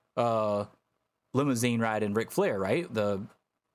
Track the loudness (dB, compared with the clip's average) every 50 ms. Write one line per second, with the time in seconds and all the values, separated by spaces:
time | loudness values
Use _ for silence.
0 | _ _ -2 0 0 2 2 2 2 0 0 -2 -2 -6 -10 _ _ _ _ _
1 | _ _ _ _ _ _ 0 0 2 2 2 0 0 0 0 0 0 0 0 0
2 | 0 0 0 -2 -2 -2 -2 0 0 0 0 0 0 0 0 0 -2 -2 -2 -2
3 | 0 0 0 -2 -6 -10 -14 _ _ _ _ _ _ _